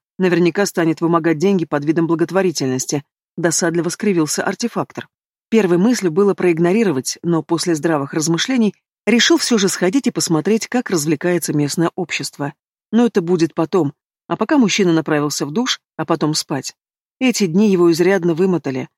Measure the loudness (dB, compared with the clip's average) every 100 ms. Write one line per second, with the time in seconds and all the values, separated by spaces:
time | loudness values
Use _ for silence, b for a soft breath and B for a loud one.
0 | _ -2 0 4 2 2 -2 0 -2 0
1 | 0 2 2 0 2 0 0 -4 -2 0
2 | 0 0 0 0 0 -2 -4 -4 -4 -6
3 | -6 _ _ -4 -2 0 -2 -2 -4 -4
4 | -2 0 0 -2 -4 -4 -6 -6 -8 -10
5 | -16 _ _ _ -2 0 2 2 2 2
6 | 0 2 0 2 0 2 2 2 2 0
7 | -4 -6 -2 -2 -2 -4 -2 -2 0 -2
8 | -2 -4 -2 -2 0 0 0 -2 _ _
9 | 0 2 4 2 2 0 0 0 0 0
10 | -2 -2 0 0 0 -2 -2 -6 -2 -2
11 | 0 -2 0 -2 -2 -2 -2 0 -2 -2
12 | -8 -8 -10 -8 -10 -10 _ _ -2 2
13 | 2 2 0 0 0 -2 -2 0 -2 -4
14 | _ _ -8 -4 0 2 2 2 2 2
15 | 2 0 0 -4 -6 -4 -4 -6 _ -8
16 | -2 0 0 -2 -4 -6 -8 -16 _ _
17 | _ -2 0 0 0 2 4 4 4 4
18 | 2 2 0 0 0 0 -2 -8 -8